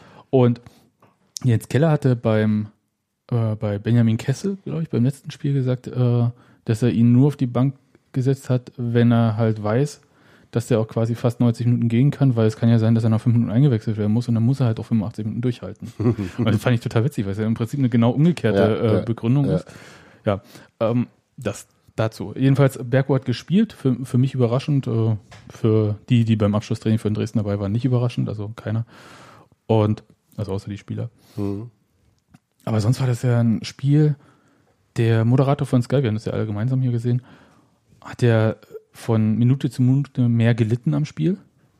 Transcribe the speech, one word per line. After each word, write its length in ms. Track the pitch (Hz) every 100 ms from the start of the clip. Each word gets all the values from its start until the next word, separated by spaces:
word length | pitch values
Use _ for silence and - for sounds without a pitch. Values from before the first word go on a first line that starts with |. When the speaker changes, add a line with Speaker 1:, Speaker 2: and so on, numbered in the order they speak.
| - - -
Speaker 1:
Und 320 | 135 120 120 - _ _ _ _ _ _ -
Jens 260 | 127 110 -
Keller 220 | 123 160
hatte 260 | 151 135 120
beim, 500 | 113 107 107 107 107 - _ _ _ _ -
äh, 240 | 120 113
bei 240 | 107 107 101
Benjamin 400 | 107 120 113 110
Kessel, 400 | - 135 196 196
glaub 180 | - 156
ich, 80 | 160
beim 140 | 123
letzten 260 | 123 - 151
Spiel 240 | - 143
gesagt, 320 | 139 127 127 -
äh, 380 | 127 123 120 120 - _ _ -
dass 160 | 113
er 80 | 120
ihn 220 | 95 117
nur 160 | 120 143
auf 80 | 139
die 100 | 123
Bank 280 | 120 139 135 _ _ _
gesetzt 360 | 135 127 135 -
hat, 240 | 127 - -
wenn 340 | 120 120 117
er 240 | 117 113 107
halt 260 | 113 107
weiß, 380 | 104 117 147 - _ _ _ _ _
dass 180 | 120 -
der 120 | 113
auch 80 | 110
quasi 260 | 117 113
fast 240 | 117 123 -
neunzig 280 | 120 113 120
Minuten 220 | 120 117
gehen 220 | 117 143
kann, 240 | - 139
weil 120 | 117 110
es 100 | -
kann 140 | 117
ja 80 | 117
sein, 160 | 110
dass 100 | 113
er 60 | 113
nach 100 | 110
fünf 140 | 123
Minuten 180 | 117 117
eingewechselt 460 | 110 147 110 - 107
werden 140 | 104
muss 140 | 110 120
und 60 |
dann 80 | 113
muss 180 | 113 135
er 60 | 123
halt 140 | 110
auch 60 | 107
fünfundachtzig 400 | 117 101 - 107
Minuten 160 | 110
durchhalten. 500 | 123 120 110 - - -
Speaker 2:
<laughs> 0 | 117 107 92 -
Speaker 1:
Und 80 | 110
das 100 | 107
fand 180 | 131
ich 60 | 120
total 240 | 117 117
witzig, 220 | 131 - 101
weil 60 |
es 60 | 98
ja 60 | 107
im 60 |
Prinzip 260 | 113 117 143
eine 120 | 127
genau 200 | 120 117
umgekehrte, 460 | 131 165 165 110 98
Speaker 2:
Ja, 80 | 104
Speaker 1:
äh, 260 | 110 113
Speaker 2:
ja, 60 | 104
Speaker 1:
Begründung 440 | 113 113 117 139 139
Speaker 2:
ja. 100 | 160
Speaker 1:
ist. 100 | - - - - - -
Ja, 160 | 110 95 - - - -
ähm, 280 | 113 120 110 _ _ -
das 300 | 113 - - _ _
dazu. 380 | - 110 - 98
Jedenfalls, 440 | - 135 139 139 117
Berko 320 | 117 131 135
hat 120 | 135 -
gespielt, 480 | 120 - 180 226
für, 220 | - 135 123 135
für 100 | 123
mich 160 | 131
überraschend, 540 | 131 117 127 - 139 123
äh, 300 | 113 110 107 - - -
für 460 | - 117 110 107 104 -
die, 160 | 120
die 120 | 113 107
beim 180 | 101
Abschlusstraining 440 | 104 - 113 113 113
für 120 | 104
den 40 |
Dresden 220 | 104 107 120
dabei 220 | 101 101
waren, 120 | 98
nicht 120 | 113
überraschend, 460 | 131 123 123 135 123
also 200 | 104 104 113
keiner. 300 | 110 113 117 - - - - - _ _ -
Und, 380 | 113 107 110 - _ _ -
also 140 | 101
außer 180 | 98 -
die 80 | 98
Spieler. 320 | - 107 117 - _ -
Speaker 2:
Mhm. 320 | 101 101 120 - _ _ _ _ _ _ _ _
Speaker 1:
Aber 160 | - 110
sonst 180 | 104 127
war 60 | 127
das 140 | 120
ja 180 | 127 120
ein 220 | 117 107
Spiel, 540 | - - 139 147 151 143 _ _ _ _ _ _ _ -
der 300 | 113 113 113
Moderator 400 | 135 135 139 135
von 160 | 127
Sky, 180 | 117 131
wir 60 | 127
haben 60 |
das 100 | 107
ja 80 | -
alle 140 | 101 107
gemeinsam 340 | 101 123 131
hier 120 | 127
gesehen, 280 | 120 120 123 - - _ _ _ _ _ _
hat 200 | - -
ja 320 | 120 113 110 - - - -
von 440 | - - 110 110 110
Minute 320 | 120 135 139
zu 140 | -
Minute 460 | 127 135 143 - 120
mehr 260 | 117 113
gelitten 400 | 117 107 123 160
am 100 | 147
Spiel. 340 | 147 - 160 202 - _ _ _